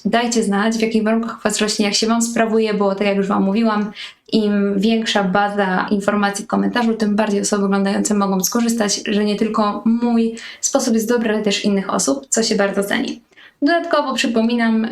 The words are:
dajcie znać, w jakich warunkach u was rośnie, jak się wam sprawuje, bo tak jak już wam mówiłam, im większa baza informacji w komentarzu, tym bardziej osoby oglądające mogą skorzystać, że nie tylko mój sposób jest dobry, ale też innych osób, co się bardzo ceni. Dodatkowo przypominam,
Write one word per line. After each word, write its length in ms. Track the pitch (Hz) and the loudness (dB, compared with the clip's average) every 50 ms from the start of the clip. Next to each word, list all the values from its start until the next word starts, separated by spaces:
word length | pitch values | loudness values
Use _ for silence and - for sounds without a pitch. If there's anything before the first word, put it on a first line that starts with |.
| - | -4
dajcie 380 | 202 - 233 247 233 233 233 220 | 0 0 0 0 2 0 0 2
znać, 340 | 202 202 196 208 226 226 226 | 2 2 2 2 2 2 0
w 40 | |
jakich 220 | 220 226 233 220 202 | 0 0 0 0 2
warunkach 360 | 214 226 226 226 226 - - | 2 0 0 0 -4 -6 -4
u 40 | - | -2
was 180 | 214 214 - | -2 0 0
rośnie, 240 | 208 208 208 - 208 | -2 -2 0 0 0
jak 100 | 202 202 | 0 0
się 120 | - 226 220 | 0 0 0
wam 140 | 226 233 | 0 0
sprawuje, 520 | 226 - - 226 226 220 214 226 220 214 208 | 0 -2 0 0 0 2 2 2 2 2 0
bo 220 | 190 202 196 196 | 0 0 0 0
tak 120 | 196 208 202 | 0 0 0
jak 100 | 196 196 | 0 0
już 100 | 196 185 | 0 0
wam 160 | 202 202 196 | 0 0 0
mówiłam, 480 | 190 196 226 233 220 214 208 208 214 - - - - - _ _ - | 0 2 2 2 2 2 0 -2 -4 -6 -12 -16 -18 -18 _ _ -2
im 480 | - 226 214 208 208 202 202 202 202 196 | 0 0 2 2 2 2 0 0 0 0
większa 440 | 190 226 226 226 220 - - 214 196 | 2 2 2 0 0 0 0 0 0
baza 640 | 185 185 202 208 202 202 208 202 190 185 185 - - | 2 2 0 0 0 0 -2 -2 0 0 -2 0 0
informacji 540 | 214 202 202 - 208 208 202 202 202 - 220 | -2 0 0 0 0 0 0 0 -2 -4 -6
w 20 | - | -4
komentarzu, 460 | - 196 196 196 190 240 233 226 220 | -2 0 0 0 0 0 0 0 0
tym 220 | 220 226 208 208 | 0 0 0 0
bardziej 260 | 202 220 214 202 202 | 0 0 0 0 0
osoby 240 | 196 - 214 202 196 | 0 0 0 0 0
oglądające 480 | 196 196 196 196 196 202 208 202 - 208 | 0 0 0 0 0 0 0 0 0 0
mogą 260 | 202 202 190 196 190 185 | 0 0 0 0 0 0
skorzystać, 580 | - - 233 233 233 226 233 208 202 196 - - - | 0 0 0 0 0 0 0 0 -2 -2 -4 -4 -2
że 180 | 208 202 214 | 0 0 0
nie 100 | 208 208 | 0 0
tylko 480 | 202 226 214 214 - 214 208 202 - - | 0 -2 -2 0 -2 -2 -2 -2 -2 -2
mój 500 | 220 226 240 240 240 233 226 226 226 226 - - - - - | -2 -2 0 0 0 2 2 0 0 -2 -6 -12 -16 -14 -6
sposób 320 | - - - 269 262 254 226 | -6 -2 0 0 0 2 0
jest 160 | 220 208 208 | 0 2 0
dobry, 240 | 240 233 226 220 214 | 0 0 0 0 0
ale 100 | 214 208 | 0 0
też 220 | 202 196 - - | 0 -2 0 0
innych 280 | 208 202 196 190 190 196 | 0 0 0 0 -2 -2
osób, 340 | 196 185 - 277 269 - - | -2 0 0 -2 -2 -2 -4
co 140 | - 226 226 | -2 0 0
się 120 | 226 220 | 0 2
bardzo 280 | 196 202 196 185 202 196 | 0 0 0 0 -2 -2
ceni. 380 | 196 - 226 - - - - - _ _ - - - _ - | -2 -2 -2 -2 -4 -6 -10 -14 _ _ -20 -20 -20 _ -2
Dodatkowo 520 | 285 294 339 339 339 339 339 294 285 269 247 | 0 2 2 2 0 2 0 0 0 0 -2
przypominam, 760 | 226 - 233 226 226 220 233 240 233 233 226 220 220 220 226 | -2 -2 0 0 2 2 2 2 2 2 2 2 2 0 0